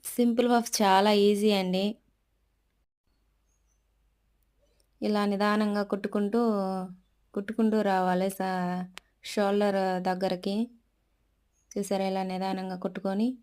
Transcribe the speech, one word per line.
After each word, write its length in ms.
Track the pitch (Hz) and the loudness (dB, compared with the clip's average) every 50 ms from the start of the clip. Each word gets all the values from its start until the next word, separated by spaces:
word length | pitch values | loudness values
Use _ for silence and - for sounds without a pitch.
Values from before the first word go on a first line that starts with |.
| - | -12
సింపుల్ 440 | - - - 240 240 233 233 240 240 | -10 -2 0 2 2 4 2 2 4
పఫ్ 340 | 240 233 226 - - - 220 | 4 2 2 0 0 2 4
చాలా 300 | 196 190 190 202 214 208 | 6 6 6 6 6 6
ఈజీ 380 | 208 202 208 208 202 208 214 | 6 6 4 4 4 2 2
అండి. 460 | 208 190 185 185 180 185 196 208 220 _ _ _ _ _ _ _ _ _ _ _ _ _ _ _ _ _ _ _ _ _ _ _ _ _ _ _ _ _ _ _ _ _ _ _ _ _ _ _ _ _ _ _ _ _ _ _ _ _ _ _ _ _ _ _ _ _ _ _ _ _ 233 | 2 2 0 0 0 0 0 -2 -4 _ _ _ _ _ _ _ _ _ _ _ _ _ _ _ _ _ _ _ _ _ _ _ _ _ _ _ _ _ _ _ _ _ _ _ _ _ _ _ _ _ _ _ _ _ _ _ _ _ _ _ _ _ _ _ _ _ _ _ _ _ -4
ఇలా 240 | 214 208 208 208 | -2 0 0 0
నిదానంగా 560 | 208 202 190 208 208 208 208 214 208 202 208 208 | 0 0 0 0 0 2 2 0 0 0 -2 -2
కుట్టుకుంటూ, 580 | 202 - 196 202 208 - 208 208 202 214 233 240 233 214 202 196 190 190 185 185 185 185 - _ _ _ _ _ _ _ | -2 -4 -6 -6 -4 -2 -2 -2 0 0 0 0 0 0 0 -2 -2 -4 -6 -8 -10 -14 -18 _ _ _ _ _ _ _
కుట్టుకుంటూ 480 | 208 202 202 220 - 226 220 214 214 208 | -10 -8 -8 -2 0 0 2 2 2 2
రావాలి 480 | 196 190 185 185 180 180 180 190 196 | 2 2 2 2 2 2 2 0 -2
స-, 560 | 190 - 190 190 185 185 180 180 180 180 180 180 - - _ _ _ _ _ | -2 -4 -4 -4 -2 -2 -2 -2 -4 -6 -6 -10 -14 -20 _ _ _ _ _
షోల్డర్ 760 | - - - 208 196 202 202 208 208 196 196 190 190 185 185 180 | -6 -2 0 0 2 2 2 2 2 2 0 0 0 -2 -2 -2
దగ్గరకి. 680 | 185 185 185 196 190 185 180 185 196 196 214 233 240 - _ _ _ _ _ _ _ _ _ _ _ _ _ _ _ _ _ _ _ - 202 | -2 -2 -2 -2 -2 -2 -2 -4 -4 -2 -2 -4 -4 -6 _ _ _ _ _ _ _ _ _ _ _ _ _ _ _ _ _ _ _ -8 -8
చూసారా, 260 | 202 190 202 190 190 | -4 -4 -2 -2 -2
ఇలా 180 | 190 190 190 190 | -2 -2 -2 -4
నిదానంగా 540 | 190 185 185 190 190 190 190 185 190 185 | -4 -4 -4 -4 -4 -4 -4 -6 -8 -8
కుట్టుకొని 600 | 180 185 190 180 - - 196 196 202 220 247 262 247 | -6 -8 -8 -8 -6 -6 -4 -2 0 0 -2 -2 -6